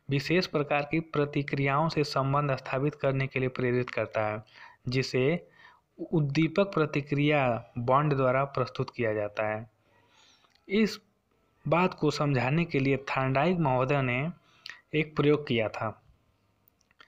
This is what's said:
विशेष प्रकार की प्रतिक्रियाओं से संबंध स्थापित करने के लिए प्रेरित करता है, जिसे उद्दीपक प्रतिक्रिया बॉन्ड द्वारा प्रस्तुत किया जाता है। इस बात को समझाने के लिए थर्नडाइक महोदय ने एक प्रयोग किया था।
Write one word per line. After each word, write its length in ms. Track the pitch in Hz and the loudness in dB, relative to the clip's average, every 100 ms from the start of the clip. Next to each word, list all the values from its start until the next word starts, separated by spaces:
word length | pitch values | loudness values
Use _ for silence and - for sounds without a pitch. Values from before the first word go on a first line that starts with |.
| - | -4
विशेष 380 | 139 - 165 170 | -2 0 0 0
प्रकार 400 | 156 143 147 143 | -2 0 0 0
की 80 | 160 | -4
प्रतिक्रियाओं 880 | 160 147 143 143 143 139 139 139 160 | -2 -2 -2 -2 -2 -2 0 2 0
से 140 | 156 | 0
संबंध 520 | 143 143 135 143 147 131 | -2 0 0 0 0 -2
स्थापित 400 | - 135 147 - | -4 -2 -2 -2
करने 320 | 139 135 135 | -2 0 -2
के 120 | 131 | -2
लिए 100 | 127 | -2
प्रेरित 400 | 127 127 123 123 | 0 0 0 -2
करता 360 | - 107 - 107 | -4 -4 -2 -2
है, 160 | 107 - - - - - | -4 -10 -20 -20 -14 -4
जिसे 600 | 127 131 131 131 170 - _ - - _ - 170 | -4 -2 0 0 0 -6 _ -20 -20 _ -16 -4
उद्दीपक 640 | 175 143 139 160 160 196 | 0 0 2 2 2 0
प्रतिक्रिया 720 | 165 151 147 139 143 143 151 131 113 - - | 0 -2 -2 -2 0 2 2 2 0 -6 -6
बॉन्ड 340 | 120 131 151 | 2 2 4
द्वारा 300 | 139 131 131 139 | 2 2 2 0
प्रस्तुत 400 | 135 127 - 127 | -2 -4 -4 -6
किया 240 | - 113 | -2 -2
जाता 340 | 107 104 - 107 | -2 -4 -4 -4
है। 180 | 107 113 _ _ _ _ _ _ _ _ _ - | -4 -8 _ _ _ _ _ _ _ _ _ -2
इस 320 | 202 208 - - _ _ _ _ _ 143 | 2 2 0 -12 _ _ _ _ _ 0
बात 280 | 160 185 | 2 2
को 180 | - 151 | 2 0
समझाने 540 | - 147 135 123 156 165 | 0 0 2 2 0 0
के 140 | 143 | 0
लिए 180 | 135 135 - | 2 0 0
थर्नडाइक 500 | - 131 135 160 180 | -2 0 2 2 2
महोदय 420 | 151 127 131 143 | 2 2 2 2
ने 200 | 127 123 156 - _ _ - - _ 151 | 0 0 -4 -6 _ _ -20 -20 _ -4
एक 200 | 156 151 | -2 0
प्रयोग 320 | 143 147 147 | 2 2 2
किया 220 | 120 107 | 0 0
था। 280 | - 113 - _ _ _ _ _ _ _ _ _ _ | -2 -6 -6 _ _ _ _ _ _ _ _ _ _